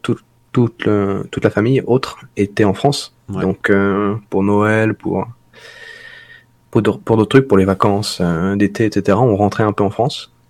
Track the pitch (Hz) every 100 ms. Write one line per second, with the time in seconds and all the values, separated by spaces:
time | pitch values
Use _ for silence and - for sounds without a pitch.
0 | - 117 _ _ _ 127 117 - - 104
1 | 98 98 95 - 104 - 113 135 - 127
2 | - - - - 101 - 104 95 143 143
3 | - _ - 95 92 95 - 98 98 98
4 | 101 113 - 95 98 104 104 110 110 -
5 | - 92 117 - _ - - - - -
6 | - - - - _ _ _ 117 104 -
7 | - 113 104 135 135 98 95 95 113 101
8 | 98 - 87 82 95 101 98 - 110 101
9 | 98 101 127 101 - - 107 104 - -
10 | 117 - - _